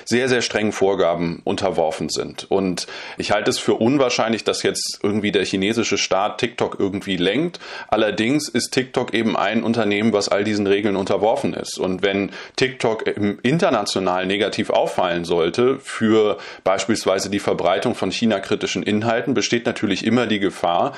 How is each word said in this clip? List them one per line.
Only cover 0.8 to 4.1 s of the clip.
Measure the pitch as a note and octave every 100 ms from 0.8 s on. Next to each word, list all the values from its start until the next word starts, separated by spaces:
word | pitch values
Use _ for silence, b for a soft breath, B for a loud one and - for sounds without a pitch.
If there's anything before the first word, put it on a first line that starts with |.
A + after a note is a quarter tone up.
| F#2+ G2 F2 E2+ E2+ E2+
unterworfen | - G2+ G2 E2+ D#2+ - D2+
sind. | - C#2+ C#2+ -
Und | G2 F#2+ F2 - B B B
ich | F#2
halte | G#2 G#2+
es | A#2+
für | -
unwahrscheinlich, | A2 A2+ C#3+ C3